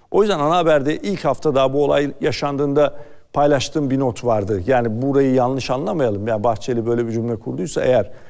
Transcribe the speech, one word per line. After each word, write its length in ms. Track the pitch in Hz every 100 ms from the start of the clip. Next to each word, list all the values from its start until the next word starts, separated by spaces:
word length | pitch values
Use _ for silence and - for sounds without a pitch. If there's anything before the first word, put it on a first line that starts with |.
| -
O 120 | -
yüzden 160 | 214 170
ana 180 | 147 180
haberde 400 | 160 147 135 -
ilk 280 | 196 185
hafta 300 | 151 127 156
daha 180 | 131 135
bu 120 | 139
olay 280 | 143 143 143 -
yaşandığında 800 | 156 - 143 139 143 143 143 - - - -
paylaştığım 580 | 143 147 139 - 160 139
bir 80 | 135
not 260 | 131 -
vardı. 380 | 120 107 98 101 95
Yani 360 | 127 117 110
burayı 320 | 139 139 135
yanlış 360 | 127 123 135 -
anlamayalım. 560 | 131 190 202 123 101 110
Yani 180 | 107
Bahçeli 420 | 120 110 - 120 113
böyle 200 | 120 117
bir 60 |
cümle 260 | 113 120 107
kurduysa 440 | - 147 180 -
eğer, 260 | 127 123 - -